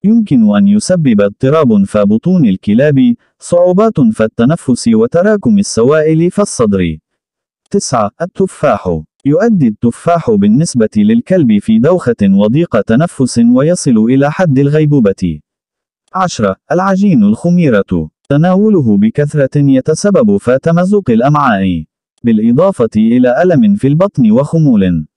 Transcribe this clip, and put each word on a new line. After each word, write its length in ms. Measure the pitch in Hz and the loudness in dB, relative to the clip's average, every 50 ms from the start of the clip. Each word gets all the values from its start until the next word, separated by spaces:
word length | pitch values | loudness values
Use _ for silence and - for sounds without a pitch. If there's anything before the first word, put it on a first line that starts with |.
| - | 2
يمكن 520 | 196 226 233 220 - 147 123 110 104 104 | 2 2 2 2 2 2 2 2 2 2
أن 120 | 101 101 | 2 2
يسبب 540 | 101 101 107 - - 185 180 156 131 113 101 | 2 2 0 0 0 -2 0 2 0 2 2
اضطراب 600 | 101 101 104 _ - 131 147 165 156 123 110 101 98 | 0 -2 -2 _ -2 0 2 2 2 2 2 2 0
في 200 | 101 - 107 104 | 0 0 0 0
بطون 420 | 101 104 113 _ 170 185 180 147 | 0 0 0 _ 0 0 2 2
الكلاب، 680 | 107 95 92 - - 101 117 139 151 143 131 127 120 120 _ _ _ _ _ | 0 0 -2 -2 -2 0 0 2 2 2 2 2 0 0 _ _ _ _ _
صعوبات 600 | - - - 175 175 180 180 185 220 226 214 - | -6 -2 0 0 2 2 2 2 0 0 0 0
في 240 | 135 113 - - 110 | 0 0 0 0 -4
التنفس، 640 | 110 _ - 117 131 160 - - - 123 - - | -4 _ -2 0 0 0 -2 -2 -4 -4 -2 0
وتراكم 720 | 117 113 110 113 120 - 170 180 208 220 208 - 127 107 98 | 0 0 2 0 0 0 0 0 0 0 0 0 0 0 0
السوائل 720 | 101 - - - 117 131 151 156 156 156 160 160 170 180 | 0 -2 -2 0 0 2 2 2 0 0 0 0 0 -2
في 100 | - - | -2 -2
الصدر. 560 | 202 - - - 123 107 101 95 90 85 80 78 _ _ _ _ _ _ _ _ _ _ _ _ _ _ | -4 -4 -2 -4 -2 -2 0 -2 -2 -4 -6 -8 _ _ _ _ _ _ _ _ _ _ _ _ _ _
تسعة، 400 | - 202 - - 143 120 107 101 _ _ | -6 -6 -4 -4 -4 -4 -4 -4 _ _
التفاح. 800 | 165 180 _ - 196 185 - - - 143 110 101 - 95 85 80 78 _ _ _ _ | -10 -10 _ -6 -6 -6 -4 -4 -2 -2 -2 -2 -4 -6 -6 -6 -8 _ _ _ _
يؤدي 420 | 139 147 170 208 240 226 185 143 | -2 0 0 0 0 0 0 0
التفاح 640 | 113 107 _ - 120 - - - 165 175 165 - - | -2 -2 _ -4 -4 -4 -4 -2 -2 -2 -2 0 0
بالنسبة 580 | 113 101 98 104 107 131 165 170 - 123 110 107 - | 0 0 2 2 2 2 0 -2 -2 -2 -2 -2 0
للكلب 600 | 107 104 104 113 117 - - 185 185 151 117 107 | 0 0 2 0 0 0 0 0 0 2 2 0
في 220 | 101 - - 110 113 | 0 0 0 0 0
دوخة 360 | 120 156 185 180 - 127 117 _ 104 | 2 2 0 0 -2 -4 -4 _ 0
وضيق 580 | 98 98 98 101 107 120 151 170 - - 113 | 0 2 2 2 2 0 -2 -2 0 -2 -4
تنفس، 600 | 98 - 110 120 170 175 - - 135 123 - 120 117 117 123 | -2 0 0 0 0 -2 -2 -4 -4 -4 0 0 2 2 2
ويصل 440 | 127 139 156 180 175 - 147 123 | 2 2 0 -2 -2 -2 -2 0
إلى 340 | 110 110 117 131 135 143 143 | 0 0 0 0 0 0 -2
حد 280 | 147 - 190 170 135 131 | -2 -2 -2 0 0 0
الغيبوبة. 800 | 143 143 147 156 156 147 147 143 113 98 95 - 92 87 80 76 _ _ _ _ _ _ _ _ _ _ _ _ _ _ - | 0 0 0 0 0 2 0 2 0 0 -2 -2 -6 -6 -6 -8 _ _ _ _ _ _ _ _ _ _ _ _ _ _ -6
عشرة، 400 | 185 190 175 - - 110 98 95 _ _ _ | -4 -4 -4 -4 -4 -4 -4 -4 _ _ _
العجين 520 | 147 175 190 196 196 190 202 208 175 123 104 | -4 -2 0 0 0 0 0 0 2 2 2
الخميرة. 840 | 101 107 - - 170 175 180 170 147 117 101 98 _ 90 85 78 78 _ _ _ _ | 0 0 -2 -2 -2 0 0 0 2 0 0 -2 _ -4 -6 -6 -8 _ _ _ _
تناوله 680 | 139 147 160 185 185 190 208 220 214 175 139 113 104 | -2 0 0 2 2 2 2 2 0 0 0 0 0
بكثرة 600 | 98 104 110 - - 147 147 151 151 139 131 - | 2 0 0 0 -2 -4 -4 -2 -2 -2 -2 0
يتسبب 800 | 147 143 139 135 131 131 - 156 - - 202 202 165 123 104 101 | 0 0 2 2 0 0 -2 -4 -2 -2 0 0 2 2 2 0
في 220 | 101 - 120 123 135 | 0 0 -2 -2 0
تمزق 480 | - 165 165 170 180 185 208 208 185 - | 0 0 0 0 0 0 0 -2 0 0
الأمعاء، 760 | 117 110 120 139 151 151 143 131 107 95 95 95 90 82 80 _ _ _ _ _ _ _ - | 0 0 2 0 0 0 0 0 0 0 -2 -2 -2 -4 -6 _ _ _ _ _ _ _ -2
بالإضافة 680 | 120 113 107 110 117 120 135 175 196 190 - 120 110 - | -2 0 0 0 0 2 2 0 0 0 -2 -4 -2 0
إلى 440 | 107 110 113 117 127 123 123 123 139 175 | 0 0 2 2 2 2 0 0 0 0
ألم 320 | 185 170 139 113 104 101 | 2 2 2 2 2 0
في 120 | 104 - | 0 0
البطن 440 | 135 147 156 190 202 _ - 123 107 | 0 0 0 0 -2 _ 0 0 2
وخمول. 720 | 107 123 143 147 - 165 160 143 120 104 95 92 87 80 78 - _ | 2 0 0 -2 -2 0 0 2 2 2 0 0 -2 -4 -6 -10 _